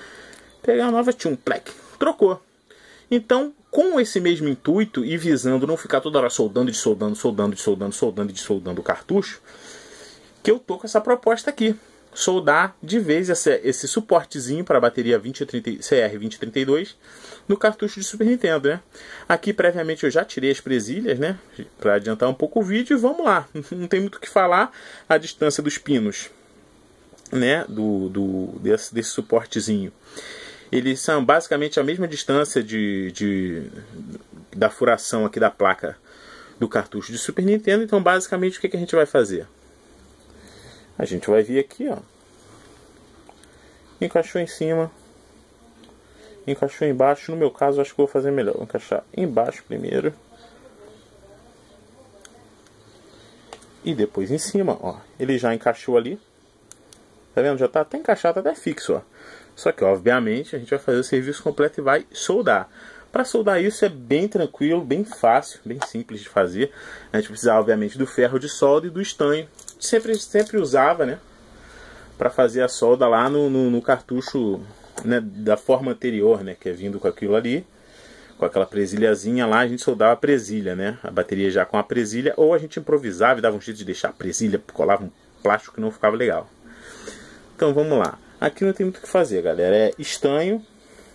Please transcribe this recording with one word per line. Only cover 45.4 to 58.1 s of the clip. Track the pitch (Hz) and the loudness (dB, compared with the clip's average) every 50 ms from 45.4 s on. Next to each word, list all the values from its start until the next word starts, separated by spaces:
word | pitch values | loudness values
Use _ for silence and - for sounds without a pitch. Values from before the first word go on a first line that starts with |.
| - _ _ _ _ - _ - - - - - _ _ _ - - - - - - 139 | -20 _ _ _ _ -20 _ -20 -20 -20 -20 -20 _ _ _ -20 -20 -20 -20 -12 -8 -6
Encaixou | 139 - 143 139 - - 160 151 | -4 -2 -2 -4 -2 -2 -2 0
embaixo. | 131 127 131 139 143 - - - | 2 4 4 4 2 2 -2 -8
No | 160 165 | -4 0
meu | 156 135 | 0 0
caso, | - - 143 143 139 139 | 0 0 0 0 2 0
acho | 139 - - | -2 -2 0
que | - | 0
eu | 143 139 | 0 2
vou | |
fazer | - 139 131 143 | 2 0 0 0
melhor. | 143 139 113 101 - | 0 0 0 -2 -2
Vou | - - | -4 -6
encaixar | 110 - 113 - - - - - - - | -6 -8 -8 -6 -4 -6 -6 -6 -6 -6
embaixo | - 185 165 117 113 117 131 - - - - | -4 -4 0 0 0 0 0 -4 -8 -10 -10
primeiro. | 117 110 - - - 127 131 151 151 - _ _ - - - - - - - - - - - 214 214 214 - _ 202 - - - 202 - - 233 - _ _ _ 226 _ 214 214 _ 262 269 - - - - - - - - - - _ _ _ _ _ _ _ - - - - - - - - - - _ - - - - - - _ - | -10 -8 -6 -4 -2 -2 -2 -2 -4 -6 _ _ -20 -20 -20 -20 -20 -20 -20 -20 -20 -20 -20 -20 -20 -20 -20 _ _ -20 -20 -20 -20 -20 -20 -20 -20 _ _ _ -20 _ _ _ _ -20 -20 -20 -20 -20 -20 -20 -20 -20 -20 -20 -20 _ _ _ _ _ _ _ -20 -20 -20 -20 -20 -20 -20 -20 -20 -20 _ -20 -20 -20 -20 -20 -20 _ -8
E | - 156 | -6 -2
depois | 113 104 - - 98 98 98 | -2 -2 -2 -2 -4 -4 -2
em | 139 160 | -4 -4
cima, | - - - 196 190 156 110 - | -4 -2 -2 0 0 0 -2 -4
ó. | - 92 - - - - - - | -6 -10 -10 -12 -16 -20 -12 -6
Ele | 127 131 135 120 | -2 -2 0 0
já | 123 117 113 | 0 0 -2
encaixou | 110 - 123 117 - - - 123 120 | 0 0 -2 -2 -2 -2 0 2 2
ali. | 117 127 185 214 - _ _ _ _ _ _ _ _ _ - - _ _ - - _ _ _ _ _ _ _ | 2 0 -4 -10 -12 _ _ _ _ _ _ _ _ _ -20 -20 _ _ -20 -20 _ _ _ _ _ _ _
Tá | 127 127 | 0 0
vendo? | 143 143 127 | 0 2 2
Já | 131 - | 0 2
tá | - 156 | 2 0
até | 151 - - 294 | -2 -2 -4 -4
encaixado, | 320 - | 0 0